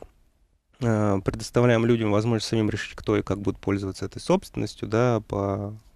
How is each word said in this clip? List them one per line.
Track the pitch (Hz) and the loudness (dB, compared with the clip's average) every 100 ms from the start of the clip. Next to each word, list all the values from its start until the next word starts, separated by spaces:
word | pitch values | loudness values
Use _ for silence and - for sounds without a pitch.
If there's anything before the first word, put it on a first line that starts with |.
| - _ _ _ _ _ _ - | -20 _ _ _ _ _ _ -4
э, | 120 110 104 98 | 0 2 2 0
предоставляем | - - 110 - 123 117 117 | 0 -4 -2 2 4 4 4
людям | 120 110 | 2 2
возможность | 104 113 113 - | 2 2 0 0
самим | 113 107 | 0 0
решить, | 104 - - | -2 -6 -8
кто | - 104 | -2 0
и | |
как | - 98 | 0 -2
будет | 98 98 | -2 -4
пользоваться | - 98 98 92 | -2 -2 -2 -6
этой | 95 - | -10 -6
собственностью, | - 180 - - 110 - 107 | 0 0 0 -6 -6 -6 -2
да, | 107 123 117 107 | 2 2 2 -2
по | 104 98 98 101 110 - | -2 -2 -2 -6 -10 -18